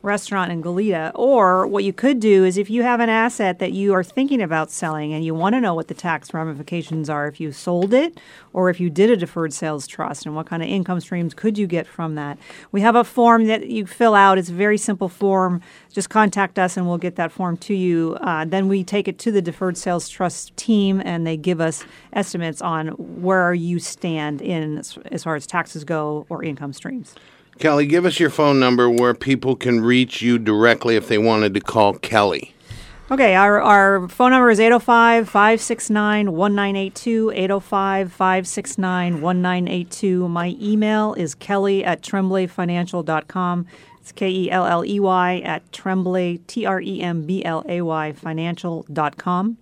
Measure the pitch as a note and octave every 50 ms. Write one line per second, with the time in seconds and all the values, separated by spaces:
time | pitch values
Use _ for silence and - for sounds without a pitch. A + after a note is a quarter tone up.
0 | - G3+ G3+ G#3 - - G3+ G3 F3+ F3 F3 E3 D#3+ F3 F3 F#3 G#3+ G#3+ F#3 D#3+
1 | D#3+ E3 - - A#3+ C4 C#4 A#3+ G3+ F#3 F3+ F#3 F#3+ - G3 G3+ G3 G3 F#3+ -
2 | - C4+ C#4+ B3 G#3+ A3 G3+ F#3+ F#3+ F#3 F3+ G3 G#3 G3+ G#3+ A#3+ A3+ B3 B3 A#3
3 | A#3 A3+ A3 A3+ A3+ A#3+ A#3 - G#3+ F#3+ F3 - F#3+ F3+ F3 F#3+ G3 G3+ G3 F#3+
4 | F3+ - - - C4+ C#4 C#4+ B3 G#3 D#3+ D#3+ D#3+ D#3 - - - - D#3+ D#3 D3+
5 | D3+ D3+ D#3 D#3 E3 D#3+ D#3+ D#3+ E3 G3 A3+ C4 A#3+ G3+ E3+ E3 D#3+ - D#3+ -
6 | - F3 D#3+ D3 - - - E3 D#3+ D#3+ D3+ C#3 D3+ - F3 E3+ D#3+ - D#3+ D#3+
7 | D#3 C#3+ D3+ D3 D3 D3 D3 - E3 D#3 C#3 - - F#3 F3 F3 F3+ G3+ A3+ B3+
8 | D4+ E4+ E4 - - - - - - _ _ F#3 F#3 F3+ F3 F3+ F3 F3 D3 D#3+
9 | G3 A3+ B3 G3 E3+ E3 - E3+ E3 D#3+ D#3+ - F3+ D#3 D3+ D3 C#3 - - -
10 | D#3+ - D3+ - - D#3 D3+ D#3 D#3+ - - E3 E3 - F#3+ G3 F3+ - F3+ F3
11 | F3 - F#3+ F3 E3+ E3 - - - A3 G#3+ G3+ G#3 F3+ F3 E3+ - - - -
12 | E3 D#3+ D#3 D3+ D3 C#3+ C#3+ - - - - - - _ - G3+ G3 A3+ A3+ A#3+
13 | A#3 - - B3+ A#3 A#3 A#3 A3+ A3+ G#3+ A3 A3 - - A#3 A3 G3+ F3 - -
14 | A#3+ A3+ G#3+ G3+ G3 G3 F#3+ F#3+ F3+ E3+ F3 F3 G3+ G#3 G#3+ G#3 - - G#3 F3+
15 | G3 F3+ - - G3+ G3 F#3+ F#3+ F#3 F#3 F3+ F3 - - - - _ _ _ G3+
16 | F#3+ - - A3 G#3+ G3+ - G#3 G3 F#3 _ G3+ F#3 F3+ F3+ F#3+ F3+ F3 F3 E3+
17 | F3+ F3+ F3+ - E3+ E3 - - F#3 F3+ E3+ E3+ - - G3+ F#3+ F#3 F3+ E3+ E3
18 | E3 D#3+ - - - F#3 E3+ D#3 D#3+ E3 F3+ F#3+ G3 F#3+ G3 G3 F#3 F3+ G3+ G#3
19 | F#3+ G3 F3+ - - A#3 G#3+ G3+ F3 E3+ D#3 - F#3+ F#3 F3 - - G3 F3+ F3
20 | E3+ - - - F#3+ F3 - - - - _ - - - A3+ G#3 G3+ G3 F#3+ F#3+
21 | F#3+ F#3 F3 E3+ E3 E3 D#3+ D#3 D3+ F#3 F3+ D#3+ E3 D#3+ D#3 - - - - -
22 | - _ - G3+ G3 - - F3 E3+ E3 D3 - - F3 E3 D#3 D#3+ D#3+ - -
23 | E3 E3 E3+ - F3 F3+ F#3+ F#3 F3+ F3 F3 F3 E3 F3 F3 E3+ E3+ - - _
24 | - F3 D#3+ D#3 D3+ D3+ D3 C#3 - - F3+ E3 D#3 D#3 D3+ - - - - -
25 | - - - D#3+ - E3+ D#3+ D3 C#3 - - F3 E3 - - D#3+ D3 C#3 E3+ D#3
26 | D3+ D3+ D3+ D3+ - _ E3+ D3+ E3 E3 C#3+ C3+ D3 C#3+ C#3 - - - C4+ B3
27 | - - _ - - - _ _ _ _ _ _ - D#3 D3 C#3+ D3 C#3+ D3+ F3
28 | F3 F3+ - - E3+ D#3 D#3 - D3+ D3 C#3+ C3+ C3 B2 B2 A#2+ B2 B2 A#2+ A#2+
29 | B2 B2 A#2 - - C3+ C3+ B2 B2 C3 C3 - - B2+ A#2+ A#2 A2 A#2 B2 B2+
30 | B2+ A#2+ - - A2 A#2+ A#2+ A#2 A2+ G#2 G#2+ G#2 A2 A#2+ A#2 A2 - A#2+ A2+ G#2+
31 | G#2 - A#2 G#2 G#2+ A2+ A2 G#2+ G#2+ G#2 F#2+ G2+ - - - A2+ G#2 G2+ F#2+ -
32 | - - - G#2+ G#2 G2 E2+ C#2 - - _ _ _ - - - - - - -
33 | - - C4+ C4+ C4+ G#3+ F#3 F#3 G3 G3+ G#3 G#3 - G#3+ G#3 G3+ G3 G3 G3 G3
34 | F3+ F3 - - B3 B3+ C4 C4 B3 A#3+ A3 G3+ A3+ A3+ A#3+ A#3 A#3 - A#3+ A#3
35 | A#3 A#3 A#3 A#3 A3 - - G3+ G3+ G#3+ A3+ A3 - - A#3 A3+ - - G#3+ G#3
36 | G#3 G#3 G#3 G#3+ G#3 G3 E3 D#3+ F#3 G3+ G3+ G3+ G3+ G3 G3 G3 G3 F#3+ F#3+ -
37 | - B3 A3+ A3+ A3 A3 - - F#3 F#3+ G3 G3 F#3 - - G3 G3 G3 G3 F#3+
38 | G3 F3+ - - F#3+ F#3 F#3 F#3+ F#3 F#3 - - G3 - - - F#3+ F#3 F3+ F3+
39 | F3 F3 F3 D#3 D3 F3 F3+ F3+ F3+ F3+ F3+ F3+ F3+ F3+ F#3+ F3+ F3 F3 - -
40 | - G3 F3+ F3+ F3+ F3 E3+ E3+ E3+ F3+ F3+ - G#3 G#3 G#3+ G#3+ G#3+ G#3+ G#3+ G#3+
41 | G#3+ G#3+ - - - - - _ - - G3+ G3 G3 G3+ G3 G3 - F3+ E3+ -
42 | - - - G3 F#3+ F#3 F#3 F#3+ F#3 F3 - - F3+ F3 F3 F3 F3 F3 - F3
43 | D#3+ D#3 D#3+ D#3 - _ - F#3+ F3+ F3 F3 F3 F3 - - - - - - _
44 | _ - - - G3 F#3+ F#3 F#3 F3+ F3 F3+ F#3 F3+ - F3 E3+ - - G3+ G3+
45 | G3 F#3+ F#3 F#3 F3+ F3+ F3+ F3+ F#3 - D#3 D#3+ _ _ - - - G3 F#3 F#3+
46 | F#3 F3+ F3+ F#3 F3+ F3 F3 F3 F3 - - A#3+ G#3 G3 F#3+ F#3 F3+ G3 F#3+ -
47 | - F3 E3+ E3 D3+ D3+ F#3 F#3+ - E3+ E3 D#3+ - D#4 F3 F3 F3 E3 D#3+ D#3
48 | D#3 D#3 D3 - - E3 D#3+ D#3+ E3 E3+ E3+ E3+ - F3 E3 D#3+ - - D3 D#3+
49 | D#3+ D3 - - - F3+ F3+ F3+ F#3+ A3 A#3 -